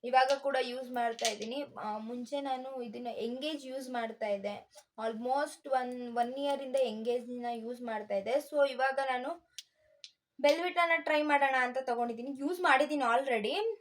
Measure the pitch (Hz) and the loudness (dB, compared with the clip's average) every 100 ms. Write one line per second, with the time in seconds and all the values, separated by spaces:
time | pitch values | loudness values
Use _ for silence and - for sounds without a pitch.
0 | 240 262 262 277 277 262 247 247 247 247 | 6 6 6 4 2 0 0 -4 -6 -2
1 | 233 226 226 214 214 269 277 - 214 214 | -2 0 -2 -2 -6 -6 -6 -6 -6 -6
2 | 220 247 240 285 277 254 262 262 240 233 | -8 -8 -6 -6 -4 -4 -6 -8 -8 -8
3 | 240 214 233 254 294 302 262 262 254 247 | -8 -6 -6 -4 -4 -6 -8 -10 -6 -6
4 | 226 220 214 202 202 202 - - _ - | -6 -4 -2 -2 -2 -8 -14 -20 _ -6
5 | 226 220 247 269 302 - 285 254 247 247 | -6 -4 0 0 0 -6 0 0 0 -6
6 | 247 233 240 262 285 277 269 262 247 214 | -4 -2 -2 0 -2 -2 0 2 2 0
7 | 226 247 233 247 240 233 226 240 240 220 | -2 -2 -2 -6 -4 -6 -6 -8 -6 -6
8 | 214 202 202 269 294 302 277 247 269 262 | -2 -2 2 0 0 2 2 4 0 2
9 | 269 247 262 339 _ - - _ _ _ | 0 -2 -4 -8 _ -20 -20 _ _ _
10 | - _ _ - 285 320 359 349 339 330 | -20 _ _ 2 4 4 2 2 4 4
11 | 311 302 302 285 277 262 254 254 262 233 | 2 2 4 4 4 4 0 -2 -2 0
12 | 240 226 247 269 285 359 359 262 302 294 | 0 -4 -8 -4 -4 0 4 6 4 2
13 | 247 240 277 226 208 339 453 415 | 4 2 2 0 0 0 -2 -4